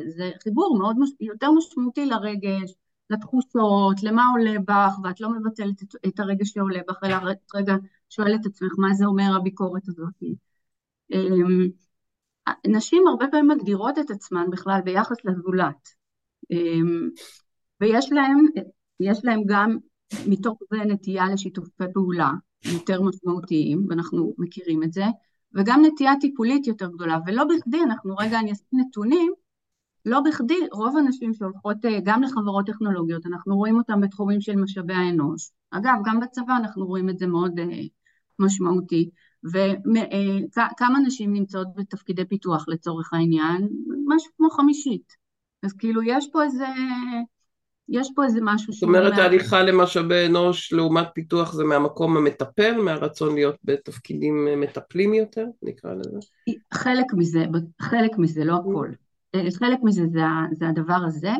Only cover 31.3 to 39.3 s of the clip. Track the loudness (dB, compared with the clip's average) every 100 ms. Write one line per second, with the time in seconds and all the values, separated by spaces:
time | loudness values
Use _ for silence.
31.3 | -4 -6 -6 -6 -4 -2 -2 0 2 0
32.3 | -2 -2 -2 -2 -4 -2 -2 -2 -4 -6
33.3 | -8 -2 0 2 2 2 0 0 -2 -2
34.3 | -2 0 -2 -2 -4 -4 -2 0 0 -2
35.3 | -4 -10 _ _ -4 0 0 0 -2 -2
36.3 | -6 -2 -2 -2 -6 -4 -2 -2 -2 -2
37.3 | 0 -2 -4 -6 -6 -12 _ _ _ _
38.3 | -2 0 2 0 0 0 0 -2 -4 _